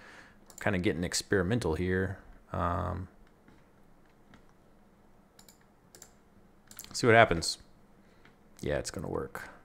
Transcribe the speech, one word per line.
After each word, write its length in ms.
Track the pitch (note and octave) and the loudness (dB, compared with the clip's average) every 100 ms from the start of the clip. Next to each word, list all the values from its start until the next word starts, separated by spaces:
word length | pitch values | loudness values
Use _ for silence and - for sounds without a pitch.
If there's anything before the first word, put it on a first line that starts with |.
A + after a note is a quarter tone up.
| - - - - - | -20 -20 -20 -20 -20
We're 160 | - | -6
kinda 140 | - F#2+ | -2 0
getting 260 | F2+ D#2 | 0 0
experimental 720 | F2 - - G2+ F2+ A#2+ E2 | -2 -4 0 0 2 0 -2
here. 460 | D#2 F2+ F#2 F#2 F#2+ - - - | -2 0 0 -2 -6 -14 -20 -10
Um, 540 | F#2 F2 F2 F2+ F2+ F#2+ - - - - - - - - - - - - - - - - - - - - - - - - - - - - - - - - - - - - - - | -4 -2 -2 -4 -6 -10 -16 -20 -20 -20 -20 -20 -20 -20 -20 -20 -20 -20 -20 -20 -20 -20 -20 -20 -20 -20 -20 -20 -20 -20 -20 -20 -20 -20 -20 -20 -20 -20 -20 -20 -20 -20 -20 -12
see 140 | - B2 | 0 6
what 80 | A2+ | 10
happens. 420 | A2 E2 - - - - - - - - - - - - | 8 6 -2 -8 -12 -20 -20 -20 -20 -20 -20 -20 -20 -10
Yeah, 160 | - C#2+ | -4 -4
it's 140 | A#1+ | -4
gonna 180 | - G1+ | -8 -6
work. 400 | G1+ - - - - | -6 -6 -10 -14 -18